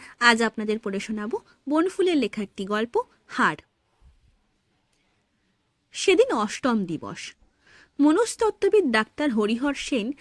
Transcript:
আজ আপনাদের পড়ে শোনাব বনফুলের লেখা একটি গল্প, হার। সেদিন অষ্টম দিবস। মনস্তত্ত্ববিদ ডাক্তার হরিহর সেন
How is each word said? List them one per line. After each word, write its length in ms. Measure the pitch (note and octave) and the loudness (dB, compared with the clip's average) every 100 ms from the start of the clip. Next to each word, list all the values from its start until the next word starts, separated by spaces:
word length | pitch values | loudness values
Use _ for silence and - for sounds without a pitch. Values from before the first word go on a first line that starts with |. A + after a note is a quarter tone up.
| - - | -20 0
আজ 220 | A#3+ A3+ | 2 4
আপনাদের 360 | A3+ A3+ G#3+ A3 | 2 -2 -4 -4
পড়ে 220 | G#3+ G3 | -4 -6
শোনাব 300 | - G#3+ G#3 F#4+ - _ - | -6 -8 -6 -8 -10 _ -2
বনফুলের 480 | D4+ F4+ - F#4 D#4+ | 0 0 0 0 2
লেখা 260 | G#3+ - | 0 -4
একটি 220 | G3+ - | -8 -8
গল্প, 380 | G3 G#3 A#3 G#4+ - _ _ | -4 -4 -2 -4 -6 _ _
হার। 300 | - G#3 D3+ _ _ _ _ - _ _ _ _ _ _ _ _ _ _ _ _ _ _ _ _ _ _ | -2 0 -2 _ _ _ _ -20 _ _ _ _ _ _ _ _ _ _ _ _ _ _ _ _ _ _
সেদিন 400 | - - F#4 C5 | -4 2 4 4
অষ্টম 520 | D4 G#3 - C4 A3+ | 2 -2 -2 0 0
দিবস। 500 | F3 D#3 G2+ - - - _ _ _ - _ - | -2 -6 -10 -14 -16 -18 _ _ _ -20 _ 2
মনস্তত্ত্ববিদ 840 | D4 D#4+ A#4 - A4 - G4 G#4 | 4 4 2 0 -2 0 2 2
ডাক্তার 460 | D#4+ A3 G#3+ - D4 | 2 0 0 -2 -2
হরিহর 440 | A3 G#3 A#3 C#4+ | 0 0 0 -2
সেন 380 | C#4 - C4 G#3 C#4+ | -4 -4 -4 -4 -8